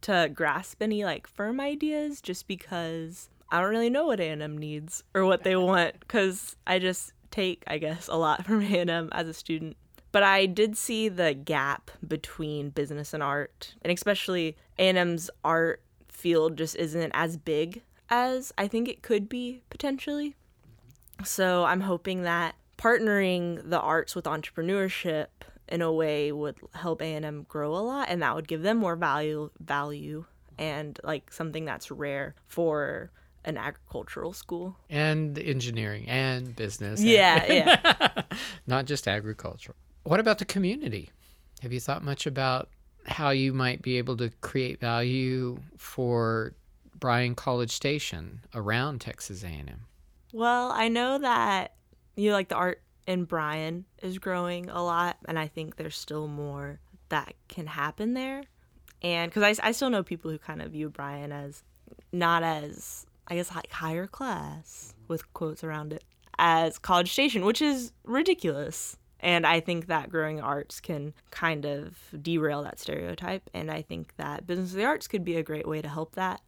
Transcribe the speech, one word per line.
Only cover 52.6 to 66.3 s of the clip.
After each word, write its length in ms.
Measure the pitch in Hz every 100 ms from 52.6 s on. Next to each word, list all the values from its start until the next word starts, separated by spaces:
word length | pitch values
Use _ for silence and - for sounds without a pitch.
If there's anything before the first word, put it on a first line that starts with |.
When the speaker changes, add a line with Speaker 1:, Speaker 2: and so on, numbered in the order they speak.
| 180 - _ _ -
Speaker 1:
in 180 | 185
Bryan 640 | 175 170 151 156 156 170 185 _
is 160 | 185 185
growing 500 | 190 180 175 175 180
a 140 | 175
lot, 320 | 175 170 175 -
and 140 | - 165
I 100 | 156
think 280 | - 160 -
there's 200 | 160 -
still 320 | - 151 151
more 500 | 147 147 143 143 143 - - _
that 240 | 160 - - _
can 180 | - 156
happen 480 | 156 143 - 214
there. 280 | 254 262 269 277 _ _ _ - _
And 300 | 175 170 170
'cause 100 | 214
I, 260 | 208 214 220
I 40 |
still 180 | 226 262
know 120 | 226
people 260 | 185 170 160
who 80 | 156
kind 220 | - 156
of 80 | 156
view 180 | 156 151
Bryan 420 | 147 143 143 147
as 320 | 143 143 143 _ _ - - -
not 300 | 180 170 170
as, 600 | 165 156 147 - - - - _ -
I 80 |
guess, 180 | 175 175
like, 180 | 175 -
higher 340 | - 160 160 190
class, 880 | - 269 180 147 151 156 - - - -
with 240 | 160 -
quotes 320 | - 160 156
around 280 | 160 151 151
it, 120 | 151 - _ _